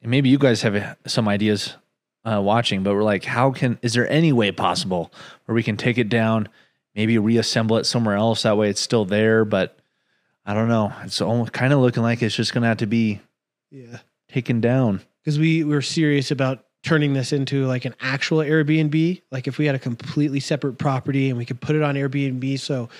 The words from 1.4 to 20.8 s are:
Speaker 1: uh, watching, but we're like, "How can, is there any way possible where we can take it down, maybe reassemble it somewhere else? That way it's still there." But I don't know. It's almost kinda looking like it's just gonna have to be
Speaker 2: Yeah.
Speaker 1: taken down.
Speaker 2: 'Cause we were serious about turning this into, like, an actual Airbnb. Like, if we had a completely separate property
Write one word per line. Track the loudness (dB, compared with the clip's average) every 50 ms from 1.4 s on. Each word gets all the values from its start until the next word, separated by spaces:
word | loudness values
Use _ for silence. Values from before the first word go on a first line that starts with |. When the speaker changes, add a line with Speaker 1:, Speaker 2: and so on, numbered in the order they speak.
| 2 2 0 0 -2 -6 -12 -16 _ _ _ _ _ _ _ _ _
Speaker 1:
uh, | -4 -4 -2 0
watching, | 2 2 2 2 0 -2 -2 -2
but | 0 0
we're | 0 2
like, | 0 0 -2 -4
"How | -4 -2 0 0 0
can, | 0 0 -2 -2 -2 -2 -4
is | -2 0
there | 0 0 2
any | 2 2 2 4 4
way | 4 2 0 0
possible | -2 -2 -2 -2 -2 -2 -4 -4 -4 -4 -8 -12 -20 -20 -20 -20 -20 _
where | -4 -2
we | -2 0
can | -2 -4
take | -2 -2 -2 0 0
it | 0 0
down, | 0 2 2 2 2 0 -2 -4 -10 _ _ _ _ _ _ _ _
maybe | -2 0 2 2 2
reassemble | 2 4 2 2 2 0 0 0 0 2 2
it | 0 0
somewhere | 0 0 0 0 0 0
else? | 2 2 2 0 2 2
That | 2 2
way | 2 2 0
it's | 0 -2
still | -2 0 0 0 0
there." | 0 0 2 2 4 4 4 2
But | 2 2 0 0 -2 -4 _ _ _ _ _ _ _ _ _ _ _ _ _ _
I | -4 -2
don't | -2 0 2
know. | 2 2 0 0 -4 -8 -12
It's | -10 -6 -4
almost | -2 0 0 -2 -2 -4 -4
kinda | -2 0 2 4
looking | 4 4 4 2 2 0
like | 0 0 0 0
it's | -2 0
just | -2 -4 -2 -2
gonna | 0 0 0
have | 0 0
to | -2
be | -2 0 0 0 0 -2 -4 -10 _ _ _ _ _ _ _ _ _
Speaker 2:
Yeah. | -20 -20 -20 -20 -20 -20 -20 _ _ _ _ _
Speaker 1:
taken | -6 -4 -2 0 0 2
down. | 2 2 2 2 2 2 0 -2 -6 _ _ _ _
Speaker 2:
'Cause | -2 0 2
we | 2 2 2 2 0
were | 0 0 -2 -2
serious | -2 -2 0 2 2 2 2 0 0
about | -2 0 0 -2 -2 -4 _ _ _ _ -2
turning | 2 2 2 4 2 0
this | 0 -2 -2 -2
into, | -2 -2 -2 -2 -2 0
like, | 0 -2 -2 -4
an | -8 -10 -8
actual | -6 -4 -4 -2 -2 0 0 0
Airbnb. | 2 2 2 2 4 2 2 2 2 2 2 2 2 0 -2 -4 -8 _ -10
Like, | -6 -6 -6
if | -4 -2
we | 0
had | 0 0
a | 0
completely | -2 -6 -6 -6 -8 -6 -2 -2 0 0 -2 -4
separate | -2 -2 -2 -2 -2 -4 -6
property | -2